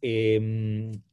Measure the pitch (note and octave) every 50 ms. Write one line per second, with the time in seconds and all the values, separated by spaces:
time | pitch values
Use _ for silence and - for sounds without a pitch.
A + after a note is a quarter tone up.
0 | - B2 A2 A2 A2+ A2 A2 A2 A2 A2 A2 A2 A2 A2 G#2+ G#2+ A2 A2+ A2 G#2
1 | - _